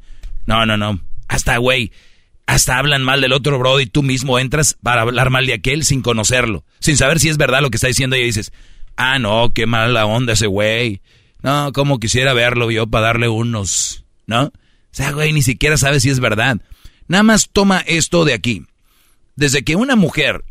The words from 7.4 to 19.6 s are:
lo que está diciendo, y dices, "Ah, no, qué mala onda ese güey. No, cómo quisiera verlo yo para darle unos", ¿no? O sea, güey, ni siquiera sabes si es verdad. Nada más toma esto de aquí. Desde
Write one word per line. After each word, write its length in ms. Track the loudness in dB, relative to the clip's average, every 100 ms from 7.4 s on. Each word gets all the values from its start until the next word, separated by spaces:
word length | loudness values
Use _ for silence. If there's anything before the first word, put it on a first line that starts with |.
| 0 2
lo 80 | 0
que 60 | 0
está 100 | -2
diciendo, 280 | 0 0 0
y 60 |
dices, 280 | 0 -2 -6 -14 -20 -16 -12 -4
"Ah, 220 | -2 0
no, 320 | 0 2 4
qué 160 | 2 2
mala 380 | 0 0 0 0
onda 280 | 0 0
ese 120 | 0 0
güey. 540 | 0 0 0 -2 -6 -14 _ _ -8
No, 300 | -2 -2 -2
cómo 260 | -2 0 0
quisiera 340 | 0 0 2
verlo 360 | 2 2 0 0
yo 160 | -2 0
para 200 | 0 0
darle 220 | 0 0
unos", 760 | -2 -2 -4 -4 -4 -6 -10 -18 _ -4
¿no? 180 | -2
O 80 | -2 -6 _ _ _
sea, 220 | -8 -6
güey, 200 | -2 0
ni 100 | 0
siquiera 340 | 0 0 0 0
sabes 240 | 2 2
si 80 | 0
es 100 | 0
verdad. 380 | 0 0 0 -2 -8 -20 -20 _ -2
Nada 140 | 2
más 280 | 4 4 2
toma 260 | 0 2 2 0
esto 380 | -2 0 2
de 100 | 2
aquí. 300 | 0 -2 -6 -8 _ _ _ _ _ _ -2
Desde 260 | 0 0